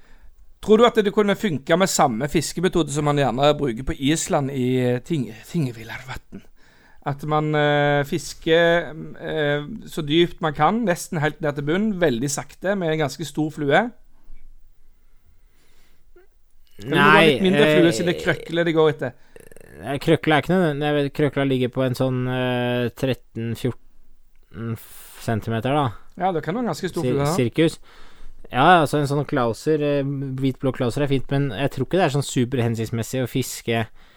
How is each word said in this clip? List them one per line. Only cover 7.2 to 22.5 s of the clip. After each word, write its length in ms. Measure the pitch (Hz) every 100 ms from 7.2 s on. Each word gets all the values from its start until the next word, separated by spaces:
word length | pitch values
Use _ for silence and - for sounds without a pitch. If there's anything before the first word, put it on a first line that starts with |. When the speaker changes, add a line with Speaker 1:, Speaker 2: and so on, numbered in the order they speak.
Speaker 1:
man, 240 | 151 151 156 151
eh, 460 | 147 147 143 143
fisker, 840 | 143 175 - - - 160 170 170 160 156 160 -
eh, 480 | 165 156 147 147 147 151 -
så 160 | -
dypt 380 | 147 160 170 -
man 80 | 160
kan, 300 | 147 151 220
nesten 320 | 220 170 - 175
helt 160 | 151 151
ned 160 | 156 143
til 80 |
bunnen, 300 | 143 175 220 196
veldig 300 | 170 117 139
sakte, 480 | 139 - - 180 202
med 160 | 170
en 60 | 156 147
ganske 180 | -
stor 240 | 156 - 156
flue? 300 | 151 143 151 233 - - - - - - - - - - - - - - - - _ - - - - - - 370 _ _ - - -
Eller 100 | 104
må 60 | 151
det 40 |
være 240 | 143 156 165
litt 140 | 131
Speaker 2:
Nei, 60 | 185
Speaker 1:
mindre 180 | 147 147
flue 220 | 151 170
Speaker 2:
eh, 40 | 156
Speaker 1:
siden 140 | 175
det 60 | -
er 80 |
krøkle 400 | - 151 - 165 170
de 80 | 160
går 160 | 156
etter? 220 | 147 135 - - - - - - 69
Speaker 2:
Nei, 160 | 95 139
krøkle 340 | - 160 - 151
er 80 |
ikke 80 | -
noe, 180 | 180 170 143
jeg 200 | 147 147
vet, 140 | 143 -
krøkla 300 | 147 139 139
ligger 240 | 131 123
på 120 | 127 131
en 100 | 123
sånn, 240 | 131 127 127
eh, 640 | 127 127